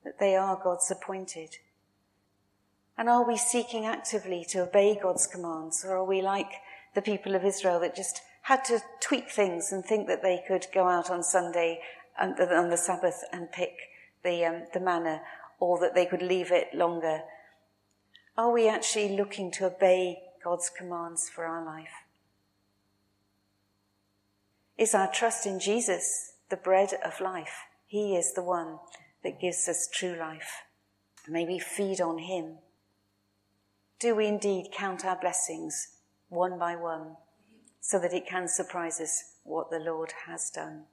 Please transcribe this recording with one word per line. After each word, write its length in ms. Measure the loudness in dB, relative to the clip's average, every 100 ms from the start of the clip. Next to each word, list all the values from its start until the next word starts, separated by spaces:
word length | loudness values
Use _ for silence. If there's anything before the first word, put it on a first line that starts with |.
that 140 | -14 0
they 160 | 4
are 260 | 4 2 0
God's 280 | 0 0 0
appointed? 640 | -2 -6 -8 -8 -12 -14 -18 _ _ _ _ _ _ _ _ _ _ _ _ _ -2
And 100 | 6
are 180 | 6 6
we 100 | 2
seeking 500 | 2 0 0 -4 -2
actively 580 | -4 -2 -4 -2 -6 -2
to 120 | -2
obey 360 | 4 6 6 4
God's 260 | 0 2 0
commands, 580 | -2 -6 -6 -6 -6
or 120 | -2 -2
are 80 |
we 160 | 2 2
like 320 | 2 0 -4 -10 -16 -20 -4
the 80 | -2
people 320 | 0 -2 0
of 100 | 2
Israel 360 | 2 2 2 2
that 160 | 0 -2
just 240 | -6 -8 -12 _
had 220 | 2 4
to 160 | 4 0 0 -8
tweak 300 | 0 0 0
things 420 | 2 2 2 -2
and 120 | -4
think 240 | 0 0 2
that 140 | 2
they 200 | 2 2 2
could 200 | 0 2
go 140 | 2 4
out 200 | 4 0
on 140 | -2
Sunday 580 | 2 2 2 0 0 -2 -10 -16 -14 -2
and 200 | -2 2
on 300 | 4 4 4
the 80 | 0
Sabbath 480 | 0 2 0 0 -10
and 180 | -8 -8
pick 220 | -4 -4 -6 -18 -20 -20 _
the, 200 | -2 2
um, 200 | 0 0 -6
the 60 | -2
manna, 420 | 0 0 0 -4 -8 -16 -20 _
or 200 | 2 4
that 160 | 4
they 100 | 4
could 180 | 4 0
leave 280 | 2 0 4
it 240 | 2 2
longer? 460 | 0 0 2 0 -2 -6 -18 -20 _ _ _ _ _ _ -20 _ 0
Are 160 | 4
we 160 | 6 6
actually 480 | 4 0 0 0 0
looking 340 | -2 -2 -6
to 140 | -2 -2
obey 520 | 4 6 6 4 -4 -16 -10
God's 260 | -4 -2 -4
commands 640 | -8 -8 -6 -6 -6 -6
for 160 | -6 -6
our 180 | -6
life? 400 | -8 -12 -16 -20 _ _ _ _ _ _ _ _ _ _ _ _ _ _ _ _ _ _ _ _ _ _ _ _ _ _ _ 2
Is 180 | 4
our 160 | 4 2
trust 360 | 2 0 0 -4
in 140 | -2
Jesus 720 | 0 2 2 0 -2 -4 -8 _ _
the 60 | -4
bread 340 | 4 6 6 0
of 160 | -6 -4
life? 460 | -4 -4 -10 -14 -16 _ _
He 300 | -2 0 0
is 180 | 0
the 80 | -2
one 380 | -2 -2 -2 -10 -18 -20 -20 _
that 180 | -8 -4
gives 280 | -4 -2 -2
us 200 | -2 -2
true 240 | -4 -4 -6
life. 440 | -8 -10 -12 -14 -16 _ _ _ _ -20 -6
May 180 | -2 -2
we 120 | -2
feed 420 | -4 -2 -2 0
on 180 | 0 -2
him. 400 | -4 -6 -6 -14 _ _ _ _ _ _ _ _ _ _ _ _ _ _
Do 160 | 0 2
we 100 | 2
indeed 460 | 2 0 0 -4
count 320 | -8 -6 -4
our 120 | -4 -2
blessings 680 | -2 -2 -4 -6 -6 -8 -10 _ _ _ _
one 300 | -2 0 0
by 160 | -4
one, 420 | -2 -6 -6 -10 -18 _ _ _ _ _ _
so 180 | -2 0
that 120 | 0
it 140 | -2 -4
can 220 | -6 -4
surprise 520 | -4 -4 -4 -6 -6
us 340 | -4 -4 -6 _
what 260 | -8 -6 -4
the 80 | -4
Lord 360 | -4 -6 -6 -10 -12
has 240 | -8 -8
done? 340 | -8 -10 -12 -18